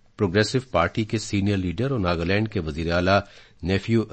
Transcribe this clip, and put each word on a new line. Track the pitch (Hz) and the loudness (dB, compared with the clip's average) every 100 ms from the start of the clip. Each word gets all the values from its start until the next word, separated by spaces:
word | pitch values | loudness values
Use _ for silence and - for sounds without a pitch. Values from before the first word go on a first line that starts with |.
| _ - | _ -4
प्रोग्रेसिव | 101 98 104 127 - | 0 2 2 -2 0
पार्टी | 120 - - 107 | 0 0 0 -4
के | 113 | -4
सीनियर | - 101 98 101 | -2 0 0 0
लीडर | 90 80 131 | -2 -2 -2
और | 131 | -2
नागालैंड | 90 85 85 101 110 | 0 0 0 0 0
के | 101 | -4
वजीर | 80 76 82 | -4 -4 -2
आला | 85 92 98 - - - - | 0 4 2 0 -16 -20 -8
नेफ्यू | 87 98 - 113 107 | -2 -2 2 0 0